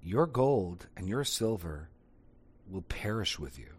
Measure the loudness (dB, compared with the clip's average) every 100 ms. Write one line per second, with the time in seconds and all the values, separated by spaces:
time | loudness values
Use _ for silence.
0 | 0 2 2 4 6 6 2 -4 -12 -8
1 | -2 0 0 2 2 0 -4 -8 -12 -18
2 | -20 -20 -20 -20 -20 -20 -10 -10 -6 -4
3 | -2 0 -2 -2 -6 -10 -18